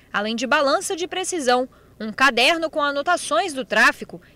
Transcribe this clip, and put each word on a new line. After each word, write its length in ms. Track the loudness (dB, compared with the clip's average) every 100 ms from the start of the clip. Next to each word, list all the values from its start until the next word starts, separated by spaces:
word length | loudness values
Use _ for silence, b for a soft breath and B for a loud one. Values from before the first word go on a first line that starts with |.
| b
além 220 | -4 -4 -2
de 100 | 0
balança 500 | 2 2 0 -2 -6
de 120 | -6
precisão, 600 | -6 -4 -2 2 2 0 b b b
um 120 | -8
caderno 560 | 0 2 4 2 2 -2
com 120 | -2
anotações 720 | -2 0 0 -2 0 -2 -2
do 140 | -4 -2
tráfico 560 | 2 2 2 -8 -16 b